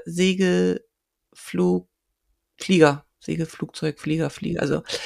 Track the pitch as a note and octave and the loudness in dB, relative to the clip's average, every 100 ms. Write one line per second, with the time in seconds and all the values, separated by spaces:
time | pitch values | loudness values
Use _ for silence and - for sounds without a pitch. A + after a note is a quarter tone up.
0 | - E3+ F#3 F#3 F#3 F3+ F#3 F3+ _ _ | -6 0 0 2 2 2 0 -2 _ _
1 | _ _ _ - - F2 F2+ F2+ F3+ _ | _ _ _ -20 -8 0 2 0 -4 _
2 | _ _ _ _ _ - - F#3 D3+ D3 | _ _ _ _ _ -10 2 6 6 4
3 | - _ - E3 D#3+ - D#3+ - D#3 D3 | -6 _ -8 -6 -6 -8 -12 -6 -6 -6
4 | - D#3 D3+ - D3 E3+ - - - - | -4 -2 -4 -6 -6 -2 -2 -2 -4 -10